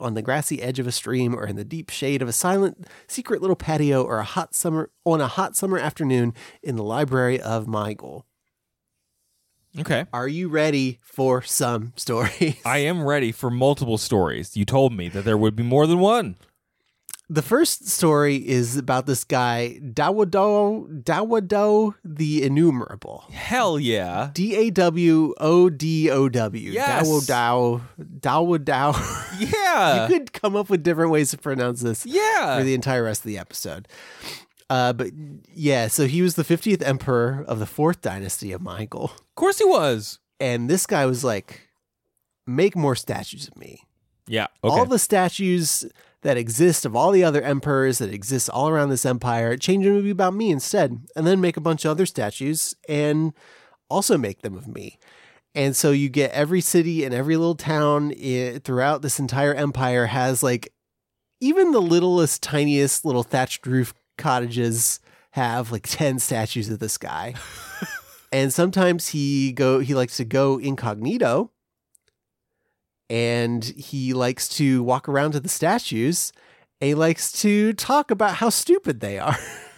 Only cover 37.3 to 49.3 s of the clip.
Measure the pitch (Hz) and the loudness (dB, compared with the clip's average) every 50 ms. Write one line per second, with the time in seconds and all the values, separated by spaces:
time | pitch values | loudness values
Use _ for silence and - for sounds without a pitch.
37.3 | 135 139 147 - 117 110 107 - - - 151 165 175 - - 104 92 98 98 95 | -2 -4 -6 -6 -4 -4 -4 -6 -2 0 0 0 0 0 -4 -6 -6 -6 -6 -8
38.3 | - - - 101 92 92 92 90 90 98 107 - - 117 - - - - _ _ | -8 -8 -8 -8 -8 -8 -10 -10 -10 -10 -10 -10 -10 -8 -10 -10 -10 -12 _ _
39.3 | _ - 330 381 392 - 440 370 370 220 160 139 120 110 104 - - - _ _ | _ 0 0 0 2 4 4 4 6 4 4 2 0 0 -4 -8 -14 -18 _ _
40.3 | _ - 135 127 120 120 120 123 175 185 - - 208 151 139 131 127 123 139 123 | _ -6 -4 -2 -2 -2 0 0 0 0 0 0 0 0 2 2 0 0 -2 -2
41.3 | 107 98 - - - - - _ _ _ _ _ _ _ _ _ _ _ _ _ | -2 -4 -6 -10 -18 -20 -20 _ _ _ _ _ _ _ _ _ _ _ _ _
42.3 | _ _ _ - 123 143 185 202 - 180 147 139 123 - - - 117 107 - - | _ _ _ -6 0 2 2 2 2 2 0 0 0 0 -4 -6 -8 -8 -8 -12
43.3 | - - 143 - - - - - - - _ _ _ _ _ _ _ _ _ - | -14 -16 -18 -18 -18 -20 -20 -20 -20 -20 _ _ _ _ _ _ _ _ _ -6
44.3 | 110 110 101 - _ _ - 113 147 190 247 254 262 208 - - 214 190 185 175 | -4 -2 -2 -4 _ _ 0 2 4 4 4 4 2 0 2 2 2 2 2 2
45.3 | - - 196 185 180 180 160 143 - - - - - _ _ _ _ _ - 147 | 0 -2 0 0 2 2 0 0 -2 -4 -4 -8 -14 _ _ _ _ _ -2 0
46.3 | 131 120 117 113 110 120 170 180 156 - - 131 107 120 147 180 202 185 180 165 | 0 0 0 -2 0 4 4 4 4 2 0 -2 0 2 4 4 6 6 6 6
47.3 | 143 147 123 143 139 139 - 147 139 135 135 131 127 - 123 95 107 104 98 113 | 4 2 0 0 -2 -2 0 0 2 2 2 2 2 0 -2 -4 -6 -6 -6 -4
48.3 | 135 123 - - - 123 143 156 160 151 143 139 135 123 - 131 127 120 127 123 | -4 -2 -2 -2 -2 0 0 2 2 2 2 0 0 0 0 0 -2 -2 -2 -2